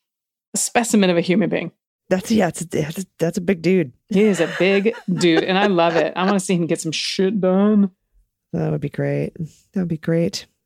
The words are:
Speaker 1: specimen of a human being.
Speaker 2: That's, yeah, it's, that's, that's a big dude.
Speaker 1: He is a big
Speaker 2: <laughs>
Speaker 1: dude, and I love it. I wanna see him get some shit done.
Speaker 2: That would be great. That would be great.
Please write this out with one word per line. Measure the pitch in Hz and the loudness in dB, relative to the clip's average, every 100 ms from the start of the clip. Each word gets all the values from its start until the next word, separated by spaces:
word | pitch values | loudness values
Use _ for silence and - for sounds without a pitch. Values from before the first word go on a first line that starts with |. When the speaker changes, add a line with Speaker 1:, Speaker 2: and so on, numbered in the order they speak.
| _ _ _ _ _ - | _ _ _ _ _ -6
Speaker 1:
specimen | - - 233 220 185 | -2 0 2 4 4
of | 170 | 2
a | |
human | 170 180 165 | 2 2 0
being. | 165 165 - _ _ - | -2 -6 -12 _ _ -4
Speaker 2:
That's, | 185 - | -2 0
yeah, | 214 180 | 0 0
it's, | - | -2
that's, | 165 - 151 160 185 - | -6 -4 -4 -6 -12 -4
that's | 165 185 | -4 -2
a | |
big | 175 185 | -2 -2
dude. | 165 185 143 - - | 2 2 0 -6 -4
Speaker 1:
He | 190 | 2
is | 214 175 | 2 2
a | 165 170 | -2 0
big | 180 196 202 - | 2 2 0 -2
Speaker 2:
<laughs> | - | -4
Speaker 1:
dude, | 170 175 165 | 0 2 2
and | - 185 | 2 2
I | 208 | 2
love | 180 170 165 | 2 2 2
it. | 151 - | 0 0
I | |
wanna | 185 202 | 0 0
see | - | 0
him | 180 165 | -2 0
get | 165 | -4
some | 165 | -4
shit | 151 - - 190 220 | -6 -6 -2 0 0
done. | 185 185 202 214 196 - _ _ _ _ _ | 2 2 4 4 2 -2 _ _ _ _ _
Speaker 2:
That | 165 156 | -4 -2
would | 151 | -4
be | 143 | -4
great. | - 143 143 143 - 156 - _ | -4 -2 -2 -4 -6 -12 -14 _
That | 202 | -6
would | 175 | -4
be | 160 | -4
great. | - 165 170 - - _ | 0 0 0 -4 -12 _